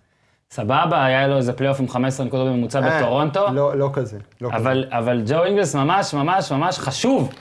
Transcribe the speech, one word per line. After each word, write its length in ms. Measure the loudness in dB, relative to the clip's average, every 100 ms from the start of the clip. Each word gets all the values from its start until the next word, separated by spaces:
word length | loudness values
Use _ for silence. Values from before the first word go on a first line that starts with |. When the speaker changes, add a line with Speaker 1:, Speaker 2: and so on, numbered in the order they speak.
| _ _ _ _ _
Speaker 1:
סבבה, 540 | -8 0 2 2 2
היה 220 | 4 4 4
לו 80 | 2
איזה 160 | 0
פלייאוף 280 | 0 0 0
עם 80 | -2
חמש 180 | 0 -2
עשרה 180 | -2 -4
נקודות 220 | -2 0
בממוצע 320 | 0 -2 0
Speaker 2:
אה, 180 | 0 2
Speaker 1:
בטורונטו. 460 | 0 0 0 0 0
Speaker 2:
לא, 240 | 2 0 0
לא 140 | -2
כזה, 260 | -2 -6 -8 -16 _
לא 80 | -6
כזה. 80 | -2
Speaker 1:
אבל, 280 | 0 0 0
אבל 320 | -2 0 0 0
ג'ו 180 | 2
אינגלס 300 | 2 2 0
ממש, 400 | 0 2 2 0
ממש, 380 | -2 0 0 0
ממש 260 | -2 -2 -2
חשוב. 540 | -4 -2 0 2 0 -6